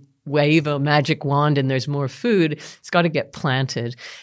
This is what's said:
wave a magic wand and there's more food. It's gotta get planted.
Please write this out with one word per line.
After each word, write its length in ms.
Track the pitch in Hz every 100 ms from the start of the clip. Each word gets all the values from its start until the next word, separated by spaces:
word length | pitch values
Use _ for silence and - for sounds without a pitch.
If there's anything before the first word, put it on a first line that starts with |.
| - _
wave 420 | - 143 147 160 151
a 120 | 143
magic 460 | 143 147 143 147
wand 340 | 143 139 151 143
and 120 | 131
there's 180 | 131 143
more 200 | 143 131
food. 440 | - 240 202 160
It's 380 | 147 - - -
gotta 180 | 175 170
get 240 | 143 -
planted. 640 | - 147 131 131 - 120 123 - -